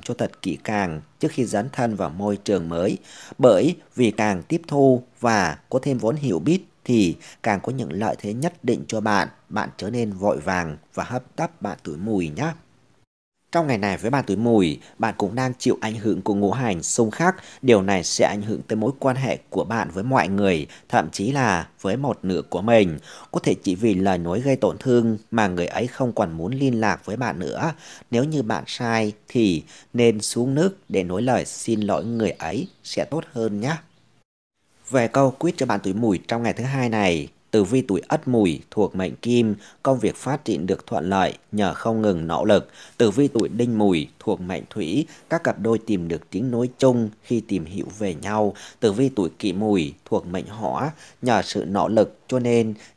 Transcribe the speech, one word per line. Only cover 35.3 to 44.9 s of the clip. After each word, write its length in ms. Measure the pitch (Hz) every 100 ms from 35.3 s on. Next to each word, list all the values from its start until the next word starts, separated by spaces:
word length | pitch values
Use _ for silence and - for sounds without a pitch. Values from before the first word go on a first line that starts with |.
quyết 260 | - 170 170
cho 80 | 123
bạn 140 | 101
tuổi 100 | 95
Mùi 260 | 101 117 85 -
trong 160 | 117
ngày 100 | 113
thứ 100 | -
Hai 260 | 131 135 120
này, 380 | 110 95 80 71 _ _
tử 120 | 107
vi 180 | 95 131
tuổi 200 | 127 92 -
Ất 200 | 156 131
Mùi 340 | 120 95 71 -
thuộc 240 | 107 90 92
mệnh 200 | 87 -
Kim, 400 | 120 120 113 101 - _
công 160 | 135 131
việc 160 | 101 -
phát 300 | 127 147 -
triển 220 | 76 92
được 200 | - -
thuận 220 | 98 87
lợi 240 | 95 90 - _
nhờ 220 | 104 92
không 280 | 76 117 113
ngừng 260 | 104 85 82
nỗ 180 | 78 104
lực. 240 | 98 - - - -
Tử 140 | 110
vi 160 | 113 139
tuổi 220 | 117 90
Đinh 280 | 110 120 110
Mùi 300 | 104 82 71 _
thuộc 220 | 110 90
mệnh 220 | 90 80 -
Thủy, 380 | 107 78